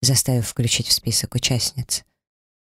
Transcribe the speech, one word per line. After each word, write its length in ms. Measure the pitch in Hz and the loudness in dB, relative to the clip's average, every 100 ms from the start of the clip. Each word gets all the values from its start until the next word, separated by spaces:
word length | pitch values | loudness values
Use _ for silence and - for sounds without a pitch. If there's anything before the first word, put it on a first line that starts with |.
заставив 460 | 123 131 - 123 110 | 2 2 2 0 0
включить 400 | - 117 - - | -2 0 0 0
в 40 | |
список 420 | - - 110 - | 0 2 -2 -2
участниц? 680 | 123 - 123 - - 123 - - _ _ _ _ _ | -2 0 0 -2 -6 -6 -6 -8 _ _ _ _ _